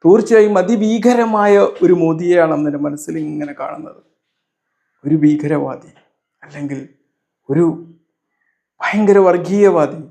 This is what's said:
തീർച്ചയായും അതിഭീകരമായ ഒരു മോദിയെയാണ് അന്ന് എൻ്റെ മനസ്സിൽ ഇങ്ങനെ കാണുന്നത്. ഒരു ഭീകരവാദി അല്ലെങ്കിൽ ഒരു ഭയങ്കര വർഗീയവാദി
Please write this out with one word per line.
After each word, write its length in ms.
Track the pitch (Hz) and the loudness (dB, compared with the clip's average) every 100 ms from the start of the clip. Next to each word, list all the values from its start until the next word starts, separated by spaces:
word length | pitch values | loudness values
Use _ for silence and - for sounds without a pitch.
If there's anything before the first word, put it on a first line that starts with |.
തീർച്ചയായും 500 | 165 220 220 226 208 196 | 6 4 4 4 4 2
അതിഭീകരമായ 920 | 180 233 214 226 226 240 226 214 208 202 - - | 0 0 0 0 2 2 0 0 2 4 2 0
ഒരു 100 | 170 175 | 2 2
മോദിയെയാണ് 480 | 160 160 175 175 160 | 0 -2 0 2 2
അന്ന് 160 | 147 147 | -2 -4
എൻ്റെ 100 | 143 147 | -4 -8
മനസ്സിൽ 280 | 147 - 160 151 | -8 -12 -10 -10
ഇങ്ങനെ 260 | 147 147 139 | -10 -12 -12
കാണുന്നത്. 400 | 139 151 156 - _ _ _ _ _ _ _ _ _ _ | -12 -12 -18 -20 _ _ _ _ _ _ _ _ _ _
ഒരു 120 | 143 156 | -2 2
ഭീകരവാദി 720 | 151 147 147 151 139 123 - _ _ _ _ _ 147 | 2 2 -2 -4 -4 -10 -18 _ _ _ _ _ -20
അല്ലെങ്കിൽ 340 | 147 143 135 135 _ _ _ _ _ - | -12 -10 -10 -14 _ _ _ _ _ -6
ഒരു 140 | 147 170 - - _ _ _ _ _ _ _ _ _ | 0 0 -2 -16 _ _ _ _ _ _ _ _ _
ഭയങ്കര 380 | - 208 202 202 190 | -6 -2 2 4 4
വർഗീയവാദി 720 | 175 160 202 202 175 143 160 156 | 0 -2 2 2 2 -2 -6 -18